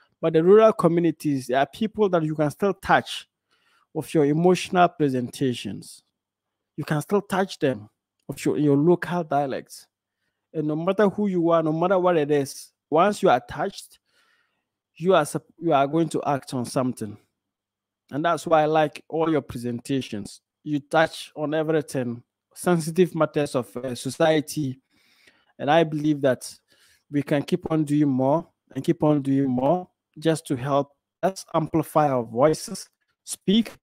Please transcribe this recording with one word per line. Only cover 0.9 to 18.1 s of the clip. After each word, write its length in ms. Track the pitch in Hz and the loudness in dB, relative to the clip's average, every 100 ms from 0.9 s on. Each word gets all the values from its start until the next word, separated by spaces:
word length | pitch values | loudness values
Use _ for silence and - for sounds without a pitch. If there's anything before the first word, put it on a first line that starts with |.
| 170 165 - 151 135 120 | 4 0 0 -4 -4 0
there 100 | 131 | 0
are 80 | |
people 420 | 143 - 214 214 202 | 0 -2 -6 0 0
that 120 | 175 | 2
you 140 | 156 | 0
can 160 | 156 147 | -2 -2
still 240 | - 202 | 0 -2
touch 520 | - - 143 - - - _ _ _ _ _ _ | -2 2 2 2 -14 -16 _ _ _ _ _ _
with 220 | 160 - | -10 -2
your 120 | 160 | 0
emotional 600 | 143 156 180 180 - 185 175 | 2 2 2 2 0 2 2
presentations. 1160 | - 143 127 120 - 131 120 104 98 - - _ _ _ _ _ _ _ - | 2 0 0 -6 -4 -4 -4 -10 -12 -16 -20 _ _ _ _ _ _ _ -12
You 60 | |
can 180 | - 151 | -4 -4
still 200 | - 202 | 0 -2
touch 360 | - 185 196 - | 0 -2 -2 -2
them 320 | 143 104 107 _ _ _ - | -2 -2 -10 _ _ _ -14
with 180 | 139 | -4
your, 120 | 143 131 | -2 0
your 200 | 147 139 | 2 4
local 460 | 165 170 - 175 | 4 2 0 -6
dialects. 640 | 156 143 139 95 - - _ _ _ _ _ _ _ | -2 -4 -2 -8 -10 -20 _ _ _ _ _ _ _
And 140 | 160 151 | -6 -4
no 80 | |
matter 340 | 156 175 196 202 | -2 -2 2 2
who 180 | - 208 | 2 -2
you 220 | 180 165 | 0 2
are, 140 | 165 | 2
no 100 | 156 | 2
matter 240 | 160 180 190 | 0 0 2
what 200 | 180 165 | 2 2
it 120 | 143 | 2
is, 420 | 147 135 - - _ _ | 0 -2 -10 -20 _ _
once 340 | 156 202 208 | 2 2 2
you 60 | - | 2
are 100 | 127 | 2
touched, 600 | - 143 190 - - _ _ _ _ _ _ _ _ _ _ | 0 -8 -8 -8 -20 _ _ _ _ _ _ _ _ _ _
you 200 | - 180 | -4 2
are 100 | 175 | 2
sup-, 200 | 147 151 _ _ | 2 -6 _ _
you 160 | 165 | 0
are 140 | 139 139 | 2 2
going 220 | 165 160 | 0 -2
to 120 | 131 - | -2 -2
act 260 | 135 - | -4 -4
on 120 | 131 | -8
something. 520 | 113 139 127 - 107 107 _ _ _ _ _ _ _ _ _ | -4 -4 -4 -6 -12 -14 _ _ _ _ _ _ _ _ _